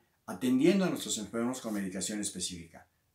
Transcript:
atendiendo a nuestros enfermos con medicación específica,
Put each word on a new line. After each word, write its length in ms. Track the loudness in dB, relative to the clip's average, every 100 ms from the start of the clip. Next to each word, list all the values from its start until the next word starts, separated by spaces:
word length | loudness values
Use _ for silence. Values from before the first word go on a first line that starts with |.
| _ _
atendiendo 640 | -12 -2 2 6 6 6 4
a 20 |
nuestros 300 | 0 -2 -4
enfermos 420 | -4 -2 -2 -2
con 140 | -4
medicación 440 | -4 -4 -4 -4 -4
específica, 640 | -4 -4 -6 -8 -14 -18 -20 _ _